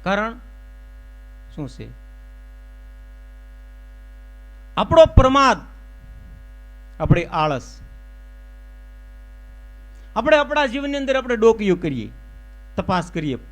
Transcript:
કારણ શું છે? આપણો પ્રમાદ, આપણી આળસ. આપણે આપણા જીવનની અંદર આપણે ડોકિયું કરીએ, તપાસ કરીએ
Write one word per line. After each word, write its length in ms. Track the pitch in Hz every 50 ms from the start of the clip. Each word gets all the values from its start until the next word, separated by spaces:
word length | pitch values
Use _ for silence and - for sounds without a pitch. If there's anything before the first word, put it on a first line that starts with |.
કારણ 360 | - 180 196 202 214 226 240 247 - - - - - - - - - - - - - - - - - - - - - - -
શું 140 | - 143 127
છે? 200 | - - 110 110 123 - - - - - - - - - - - - - - - - - - - - - - - - - - - - - - - - - - - - - - - - - - - - - - - - - - - - - - - -
આપણો 300 | - 202 - 320 330 320
પ્રમાદ, 520 | 302 - - 262 262 262 277 277 254 214 151 - - - - - - - - - - - - - - - - - - - - - - - - - - - -
આપણી 240 | 160 147 160 175 165
આળસ. 560 | - - 160 156 156 143 123 - - - - - - - - - - - - - - - - - - - - - - - - - - - - - - - - - - - - - - - - - - - - - - - - - - -
આપણે 200 | 214 226 302 311
આપણા 300 | 294 285 - 294 294 294
જીવનની 300 | 262 214 285 277 285 285
અંદર 200 | 285 277 262 269
આપણે 200 | 262 254 247 240
ડોકિયું 440 | 220 220 226 220 220 214 196 175 170
કરીએ, 300 | 175 160 139 120 107 101 - - - - - - - - - - - - -
તપાસ 340 | - 185 - 185 175 160 -
કરીએ 280 | - 170 156 147 127 117 - -